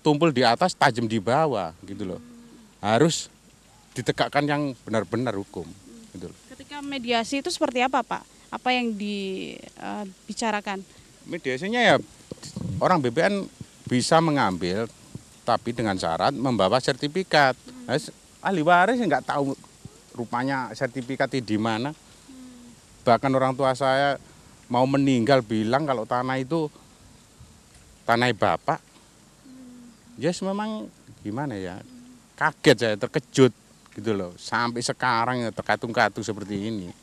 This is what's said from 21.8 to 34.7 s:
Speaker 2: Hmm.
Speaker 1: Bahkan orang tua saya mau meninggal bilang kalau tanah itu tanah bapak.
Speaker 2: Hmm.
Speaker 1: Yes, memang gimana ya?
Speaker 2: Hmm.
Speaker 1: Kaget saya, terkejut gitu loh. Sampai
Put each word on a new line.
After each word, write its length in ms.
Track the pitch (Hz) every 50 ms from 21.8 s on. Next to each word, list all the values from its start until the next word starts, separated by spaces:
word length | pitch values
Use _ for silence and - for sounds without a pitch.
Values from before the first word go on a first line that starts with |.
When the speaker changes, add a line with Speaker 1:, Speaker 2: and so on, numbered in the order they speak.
| 120 143
Speaker 2:
Hmm. 60 | 156 - - - - - - - - - - - - - - - - - - - - -
Speaker 1:
Bahkan 320 | - - 117 110 - 135 131
orang 240 | 135 131 131 131
tua 160 | 123 139 131 131
saya 480 | 123 139 131 131 135 139 143 139 - - - - - - - - - - -
mau 160 | 117 123 131
meninggal 560 | 131 139 139 139 139 135 123 113 110 143 131
bilang 480 | 120 104 117 110 110 107 120 135 156 147
kalau 160 | 131 117 110
tanah 320 | 113 127 123 127 127 131
itu 320 | 131 135 127 156 165 156 147 - - - - - - - - - - - _ _ _ - - - - _ _ _ - - - - - -
tanah 240 | - 117 117 123 123
bapak. 480 | 117 95 - 101 85 80 - - 156 -
Speaker 2:
Hmm. 1400 | _ _ _ - - _ _ _ - - _ _ _ - - - - - - - - - - _ _ - - -
Speaker 1:
Yes, 240 | 117 160 180 - 190
memang 420 | 190 196 202 214 220 220 214 214 196 - - - - 113 - -
gimana 320 | 104 104 131 147 143 113
ya? 240 | 98 95 90 90 101
Speaker 2:
Hmm. 80 | - - - - - - - - _ _ _
Speaker 1:
Kaget 400 | - 147 156 151 _ _ 156 135 104
saya, 160 | 120 113 107
terkejut 580 | 101 123 123 - 113 - - - - 131 123 - _ - _ - _ _ - -
gitu 160 | - 104 113 107
loh. 240 | 98 92 87 90
Sampai 480 | - - - - 113 120 120